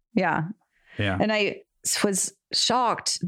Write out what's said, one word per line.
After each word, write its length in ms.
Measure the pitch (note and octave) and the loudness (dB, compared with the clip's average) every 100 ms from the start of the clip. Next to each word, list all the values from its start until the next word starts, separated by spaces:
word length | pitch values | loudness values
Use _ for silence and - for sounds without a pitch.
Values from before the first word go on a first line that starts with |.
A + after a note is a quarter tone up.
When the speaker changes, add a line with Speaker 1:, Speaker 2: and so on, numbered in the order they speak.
| _ | _
Speaker 1:
Yeah. 300 | A3 F3 D3+ E3 - _ _ _ - | 0 2 0 -4 -10 _ _ _ -4
Speaker 2:
Yeah. 200 | G2+ F#2+ | 0 2
Speaker 1:
And 120 | G#3 | 2
I 300 | G#3+ G3 - - _ | 2 0 -4 -12 _
s-, 180 | - - | -4 0
was 300 | G#3 F#3+ - - _ | 2 0 -4 -8 _
shocked 680 | - - A#3+ A#3 E3+ - - | -2 0 2 2 0 -4 -4